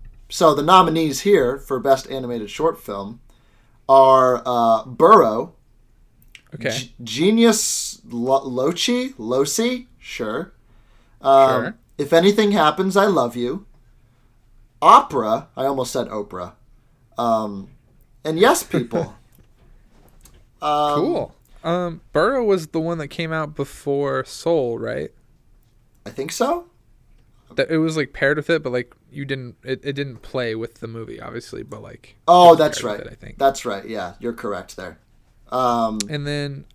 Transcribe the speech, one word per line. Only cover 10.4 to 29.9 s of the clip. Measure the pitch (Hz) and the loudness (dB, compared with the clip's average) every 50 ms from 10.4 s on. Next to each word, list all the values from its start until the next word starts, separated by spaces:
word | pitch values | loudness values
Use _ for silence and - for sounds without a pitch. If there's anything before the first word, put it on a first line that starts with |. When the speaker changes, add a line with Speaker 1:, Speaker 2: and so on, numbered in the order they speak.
| - - _ _ _ _ _ _ _ _ _ _ _ _ _ _ | -10 -12 _ _ _ _ _ _ _ _ _ _ _ _ _ _
Speaker 1:
Um, | - 139 135 135 135 131 131 123 123 | 2 4 6 6 6 4 4 0 -4
Speaker 2:
Sure. | 175 - _ _ _ _ | -6 -10 _ _ _ _
Speaker 1:
If | - 143 - | -8 -2 2
Anything | 165 165 180 202 202 220 214 202 | 2 4 4 4 4 4 2 2
Happens, | 202 180 156 151 151 185 190 196 185 | 2 2 2 2 0 0 -2 0 2
I | 202 202 | 2 2
Love | 208 180 139 123 117 117 | 2 2 0 -2 -2 -4
You. | 123 120 123 156 196 - - - _ _ _ _ _ _ _ _ _ _ _ _ _ _ _ _ _ _ _ _ _ | -6 -6 -6 -6 -8 -12 -18 -20 _ _ _ _ _ _ _ _ _ _ _ _ _ _ _ _ _ _ _ _ _
Opera. | 151 170 226 285 277 - - 123 110 107 110 85 - - _ | 6 8 8 8 6 2 -2 -4 -2 0 -2 -2 -4 -8 _
I | 127 131 | -4 -4
almost | 139 139 131 123 - - | -4 -2 -4 -6 -4 -4
said | 127 110 | -6 -6
Oprah. | - 110 104 101 - 92 90 87 87 - _ _ _ _ _ _ _ _ _ _ _ _ | -6 -8 -10 -10 -10 -12 -12 -12 -14 -16 _ _ _ _ _ _ _ _ _ _ _ _
Um, | - 120 117 113 110 107 104 101 98 98 - - - _ _ _ _ _ _ _ _ - | -4 -2 0 0 0 -2 -4 -8 -12 -14 -16 -20 -20 _ _ _ _ _ _ _ _ -8
and | 156 160 165 | -6 0 2
Yes | 208 262 349 - - | 2 2 2 0 -2
People. | - - 262 240 - - 170 160 - - - | -4 -4 -4 -4 -4 -4 -6 -6 -8 -10 -18
Speaker 2:
<laughs> | _ _ _ - _ _ _ _ _ _ - _ _ _ _ _ _ _ _ _ - - - _ _ _ _ _ 151 | _ _ _ -20 _ _ _ _ _ _ -20 _ _ _ _ _ _ _ _ _ -20 -20 -20 _ _ _ _ _ -4
Speaker 1:
Um, | 151 147 147 147 147 147 | -2 0 0 0 0 0
Speaker 2:
Cool. | 147 196 302 339 208 113 - - _ _ _ - - - | 0 0 -2 -2 -4 -6 -8 -12 _ _ _ -20 -10 -6
Um, | 165 170 180 180 170 165 - - _ - | -4 -4 -2 -4 -6 -8 -12 -12 _ -2
Burrow | 147 175 226 277 254 233 | 0 0 0 0 0 0
was | 208 196 180 156 | 0 0 0 -2
the | - - 165 | -4 -6 -4
one | 160 170 170 165 | -4 -4 -4 -6
that | 147 | -8
came | 135 - - 165 160 160 | -8 -8 -8 -6 -6 -4
out | 160 151 147 151 | -6 -6 -6 -6
before | - 139 - - - - 143 139 139 143 139 135 131 135 | -8 -8 -8 -10 -10 -6 -4 -2 -2 -2 -2 -2 -4 -6
Soul, | - - - - 165 170 156 127 120 117 | -8 -12 -6 -2 0 0 0 0 -2 -4
right? | 117 113 113 120 139 151 - _ _ _ _ _ _ _ _ _ _ _ _ _ _ _ _ _ _ - | -6 -6 -6 -6 -8 -8 -10 _ _ _ _ _ _ _ _ _ _ _ _ _ _ _ _ _ _ -20
Speaker 1:
I | - | -14
think | - - 139 165 | -12 -10 -10 -8
so. | - - 240 277 339 349 339 - _ _ _ _ _ _ _ _ _ _ _ _ _ _ _ _ - | -4 -2 -2 -2 -2 -4 -6 -10 _ _ _ _ _ _ _ _ _ _ _ _ _ _ _ _ -4
Speaker 2:
That | - 135 - | -4 -2 0
it | 160 156 | 0 0
was, | 160 160 156 | 0 0 -2
like, | 160 139 - - | -4 -4 -6 -4
paired | - 143 139 151 | -2 0 0 0
with | 156 139 - | 0 0 -2
it, | 165 156 | -2 -2
but, | 151 127 | -2 -4
like, | 123 123 120 - _ _ _ _ | -6 -6 -6 -8 _ _ _ _
you | - 143 139 | -16 -14 -10
didn't. | 131 139 135 127 120 - _ - | -8 -8 -10 -10 -14 -18 _ -10
It, | 131 131 - - | -10 -10 -8 -8
it | 143 | -8